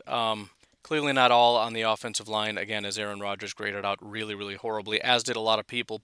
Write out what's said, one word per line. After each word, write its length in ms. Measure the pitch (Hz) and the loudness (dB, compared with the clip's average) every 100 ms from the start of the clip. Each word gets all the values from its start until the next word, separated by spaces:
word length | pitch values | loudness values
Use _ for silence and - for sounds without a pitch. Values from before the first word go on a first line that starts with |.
| - | -4
um, 420 | 120 113 107 101 _ _ _ - | -2 0 -2 -6 _ _ _ -4
clearly 280 | 156 147 | -2 2
not 180 | 135 123 | 6 6
all 240 | 120 120 120 | 8 6 6
on 180 | 113 | 2
the 80 | 113 | 0
offensive 460 | 113 110 120 - 107 | 0 0 -2 -6 -4
line, 320 | 107 107 104 | -2 -2 -4
again, 260 | 101 107 101 | -4 -4 -4
as 140 | 101 | -4
Aaron 200 | 104 101 | -6 -6
Rodgers 340 | 101 98 101 | -6 -6 -8
graded 300 | - 107 101 | -8 -6 -4
out 140 | 101 98 | -4 -4
really, 340 | 107 107 107 101 | -6 -8 -6 -6
really 180 | 101 | -8
horribly, 480 | 98 117 107 101 107 | -6 -4 -4 -2 -2
as 220 | 127 123 | 2 2
did 120 | 120 113 | 2 0
a 40 | |
lot 180 | 110 110 | 2 2
of 80 | - | 0
people. 340 | 120 113 110 | -6 -6 0